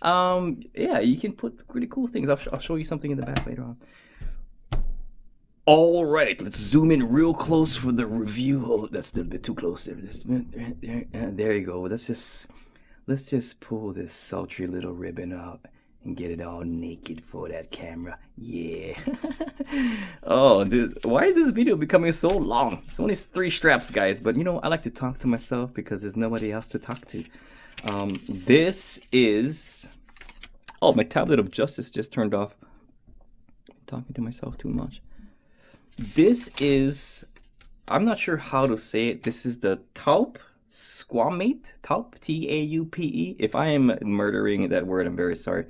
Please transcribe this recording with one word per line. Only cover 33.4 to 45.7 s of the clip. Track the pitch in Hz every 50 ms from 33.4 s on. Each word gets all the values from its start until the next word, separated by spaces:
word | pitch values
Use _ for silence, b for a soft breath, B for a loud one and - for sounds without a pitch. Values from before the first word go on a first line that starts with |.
| _ _ - _ _ - - _ _
Talking | - - 123 127 - 135
to | -
myself | 117 113 120 - - 120 123
too | - - 254
much. | 254 247 240 254 - - - b b b b b b b b b b b b b b b b b b -
This | 123 101 - - 160 208 240 240 - - - -
is, | 143 143 139 135 135 135 143 139 - - - - - - - - - _ _ _ - - - - _ -
I'm | - 143 202
not | 233 233 -
sure | - - 170
how | 147 - - - 135 135
to | 135 113 110
say | - - - 110 113 117
it. | 113 120 -
This | 117 117 - -
is | 127 117 120
the | - 101 95 92 - _ _
Taupe | - - - 147 185 247 - - - - - _ _ _ _
Squamate, | - - - - - - - _ 120 117 113 143 180 175 185 233 285 - - - - -
Taupe, | - - 151 - 233 - - -
T | - - 156 160 156 139
A | 151 156
U | 151 151 156 165 165
P | 160 - - 170
E. | 147 - 160 165 180 190 -
If | - 107 -
I | 123 147
am | 160 151 143 131 123 117 -
murdering | - 104 101 101 101 104 104 101 104 104 104 98 98 87
that | 87 92 87
word, | 92 92 92 90
I'm | 87 90
very | 87 87 87 87
sorry. | - - - 90 92 87 -